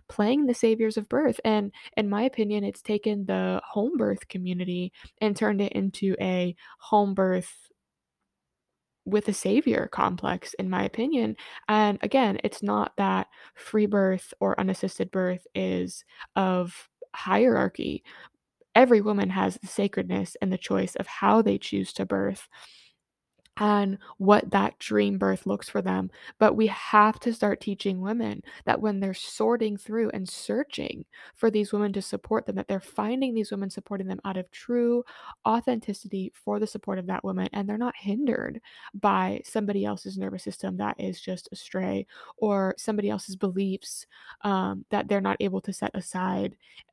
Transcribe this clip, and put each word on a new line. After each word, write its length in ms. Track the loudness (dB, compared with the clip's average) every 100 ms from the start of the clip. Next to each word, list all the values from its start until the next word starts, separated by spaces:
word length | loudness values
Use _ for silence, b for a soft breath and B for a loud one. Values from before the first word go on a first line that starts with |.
| -8
playing 380 | 0 2 4 2
the 80 |
saviors 420 | 4 2 4 2 0
of 140 | -2
birth. 280 | 2 2 2
And 300 | 2 2 0 B B -2
in 120 | 0
my 120 | 0
opinion, 400 | 0 0 0 0
it's 180 | -2 -4
taken 440 | -2 0 0 0 0
the 360 | 0 0 -2 -2
home 320 | -2 0 2
birth 300 | 2 0 -4
community 640 | -6 -4 -2 -2 -2 -4 B B _
and 160 | -2 2
turned 240 | 2 2
it 140 | 0
into 420 | 0 -2 0 0 0
a 340 | 0 0 0 -4 B B
home 340 | 0 2 4
birth 400 | 2 2 2 -2 -12 _ _ _ _ _ _ _ _ _ _ _ _ _ _ 0
with 220 | 2 2
a 60 |
savior 560 | 0 2 4 4 2 2
complex, 640 | 0 0 0 -2 -4 -6 -6
in 140 | -2
my 140 | 0
opinion. 520 | 0 -2 0 0 0 -4 B B 0
And 300 | 4 4 2
again, 360 | 2 4 4 2
it's 180 | -2 -4
not 340 | -2 0 0 0
that 300 | 2 2 -2 B B -20
free 300 | -2 2 4
birth 480 | 4 4 2 -4 -2
or 200 | 0 2
unassisted 520 | 0 0 -4 -4 -4
birth 340 | 0 0 -2 -6 -4
is 480 | -2 -2 -4 -8 B B B 0
of 540 | 2 2 -2 -8 -20 _ -16 -10
hierarchy. 880 | 0 4 6 4 2 -2 -6 -6 B B B _ _ _ _ 6
Every 260 | 8 8
woman 280 | 6 2 0
has 280 | 2 0 -2
the 100 | -6
sacredness 680 | -2 -2 -2 -2 -2 -4 -4
and 100 | -4
the 60 | -2
choice 380 | -2 -2 0 -4
of 120 | -8
how 340 | 0 4 6
they 160 | 6 2
choose 340 | -2 -4 -4
to 120 | -4 -2
birth 420 | 0 -2 -4 -12 B B B B B _ _ _ _ _ 0
and 400 | 2 4 2 -2 B 0
what 320 | 6 6 6
that 280 | 2 2 -2
dream 380 | 0 2 2 2
birth 280 | 0 0 -2
looks 220 | -6 -4
for 140 | -4
them. 280 | 0 -2 -4 B B 2
But 160 | 4 6
we 120 | 2
have 520 | 0 2 6 6 4
to 140 | -2
start 260 | 0 0 0
teaching 420 | -4 -4 -4 -2
women 400 | -2 -2 -4 -6 B B 0
that 160 | 0
when 180 | 0 -2
they're 140 | -2
sorting 640 | -6 -8 0 2 2 0 -4
through 320 | -4 -2 -2
and 160 | -2 -8
searching 800 | -8 -4 -4 -4 -6 -8 -10 -14 B B 0
for 160 | 2
these 220 | 2 0
women 180 | 0 -2
to 80 | -2
support 440 | -6 -8 -2 -2 -2
them, 100 | -6
that 120 | -4
they're 120 | -6
finding 540 | -4 -4 -2 0 0
these 180 | 0 -2
women 180 | -4 -6
supporting 380 | -8 -8 -8 -6
them 140 | -6
out 140 | -6 -6
of 120 | -8
true 520 | -12 -2 2 2 2 -2 B B B 0
authenticity 840 | 0 0 -2 -4 -8 -8 -6 -6
for 260 | -8 -6 -2
the 80 | -2
support 300 | -6 -6 -6
of 80 | -4
that 160 | -6
woman, 260 | -4 -4 -4
and 140 | -4 -4
they're 100 | -2
not 180 | -4 -4
hindered 640 | -4 0 0 0 -2 -8 B B B
by 480 | -2 2 2 2 -2
somebody 420 | -4 -2 0 0 -2
else's 320 | -4 -6 -6
nervous 260 | -6 -6
system 340 | -8 -8 -6 -2
that 220 | -4 -2
is 220 | -6 -6
just 280 | -8 -8 -10
astray, 560 | -18 -8 -4 -2 -4 -6 B B -2
or 360 | 0 2 0 -2
somebody 320 | -4 -2 -2
else's 260 | -2 -6 -4
beliefs, 720 | -2 0 -2 -2 -8 -14 -14 B B B
um, 440 | -2 0 0 -4 -4
that 180 | -4 0
they're 140 | 0
not 160 | 0 0
able 220 | -2 -2
to 120 | -6
set 180 | -4 -4
aside 640 | -4 -6 -4 -2 -2 -4 -6 B B -6